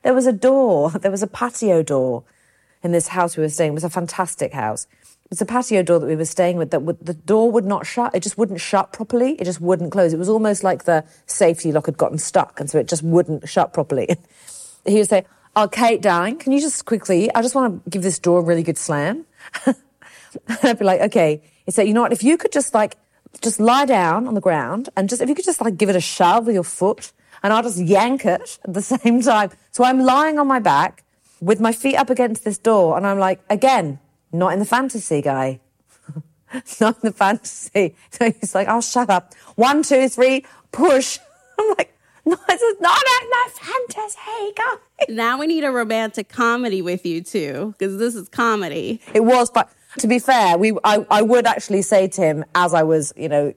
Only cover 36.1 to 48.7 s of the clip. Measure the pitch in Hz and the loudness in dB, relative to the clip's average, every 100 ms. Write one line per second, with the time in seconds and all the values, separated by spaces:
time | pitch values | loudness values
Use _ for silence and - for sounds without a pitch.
36.1 | 151 - _ _ 254 - - 220 226 220 | -16 -18 _ _ -16 -14 0 0 0 -6
37.1 | - 196 226 - - - 202 175 _ _ | 0 0 0 -6 -16 -4 -2 -2 _ _
38.1 | - 226 220 208 190 196 226 226 247 240 | -2 -2 0 -4 -4 -2 -2 -2 -2 2
39.1 | 185 - - - - 247 294 - 262 262 | 0 -2 -20 -14 0 2 2 2 2 2
40.1 | - 254 262 - - _ - 320 269 254 | 2 2 2 -4 -20 _ 0 4 4 0
41.1 | - _ _ _ - 427 - - _ _ | -10 _ _ _ -4 -2 -2 -4 _ _
42.1 | _ 311 359 - 453 466 403 349 440 523 | _ -4 -2 -2 0 0 0 2 2 2
43.1 | 508 480 494 494 - - 508 480 - 427 | 0 0 -2 -2 -6 -8 -8 -6 -10 -12
44.1 | - - 453 403 403 466 466 _ - - | -12 -12 -8 -8 -6 -6 -6 _ -6 -4
45.1 | 226 233 269 311 320 285 247 220 220 220 | -2 -2 -2 -2 -2 -2 -2 -2 -2 -4
46.1 | 220 202 - 233 240 247 190 175 180 175 | -6 -10 -2 0 0 -2 -4 -4 -6 -4
47.1 | 165 185 208 147 135 214 208 190 196 233 | -8 -6 -6 -6 -6 -10 -6 -6 -4 -4
48.1 | 226 180 - 247 214 175 | -6 -10 -2 -2 0 -4